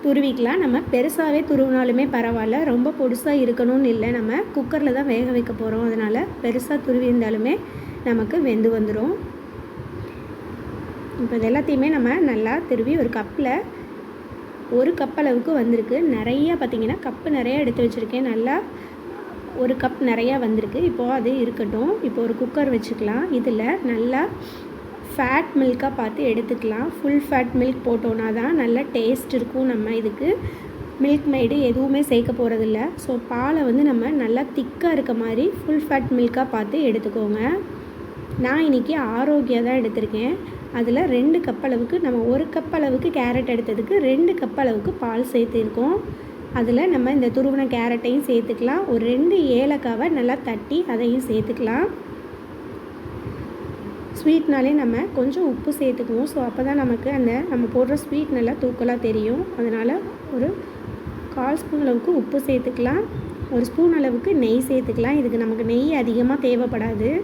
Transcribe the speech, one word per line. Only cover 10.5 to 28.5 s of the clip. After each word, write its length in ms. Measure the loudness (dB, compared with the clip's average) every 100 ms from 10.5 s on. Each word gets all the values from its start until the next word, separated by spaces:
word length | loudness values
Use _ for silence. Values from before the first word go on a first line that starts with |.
| -12 -12 -10 -10 -12 -10 -4
இப்போ 120 | -2 0
இது 120 | 2
எல்லாத்தையுமே 380 | 2 2 2 2 2
நம்ம 200 | 2 4 2
நல்லா 240 | 2 0 -2 0
திருவி 220 | -2 0 0
ஒரு 80 | 0 -2
கப்பில், 340 | -4 -2 0 -2 -4 -12 -14 -14 -14 -16 -14 -14 -14 -14 -2 2
ஒரு 120 | 2 2
கப் 200 | -2 0
அளவுக்கு 280 | 2 2 2 2
வந்திருக்கு. 360 | 2 2 2 2 2 2
நிறையா 360 | 0 2 2 2
பார்த்தீங்கன்னா, 380 | 0 0 -2 -2 -6
கப்பு 300 | -6 -2 0
நிறையா 180 | 2 2
எடுத்து 200 | 0 2 0
வச்சுருக்கேன். 440 | 0 -4 -2 0
நல்லா 220 | 0 0 0 -2 -12 -14 -14 -14 -14 -12 -14 -12 -2
ஒரு 120 | 0 0
கப் 180 | -2 0 0
நிறையா 260 | 2 2 2
வந்திருக்கு. 380 | 2 0 0 0 0
இப்போது 240 | 0 0 0
அது 120 | 0 0
இருக்கட்டும். 500 | 0 -2 -2 0 0 0 -2
இப்போ 140 | -2
ஒரு 100 | -2 0
குக்கர் 300 | -2 0 2
வச்சுக்கலாம். 500 | 0 -2 -4 -2 -2 0 0
இதில் 240 | 0 0 0 0 -2
நல்லா 300 | 0 0 0 -2 -4 -12 -14 -14 -14 -14 -14 -8
ஃபேட் 400 | -2 2 2 2 2
மில்க்காக 300 | 2 2 -2 -2
பார்த்து 220 | -4 0 0
எடுத்துக்கலாம். 580 | 0 -2 -2 -2 -2 -4 -2
ஃபுல் 260 | 2 2 2
ஃபேட் 280 | 0 2 2
மில்க் 200 | 0 0 0
போட்டோன்னா 400 | 0 0 -2 -2 0
தான் 180 | 2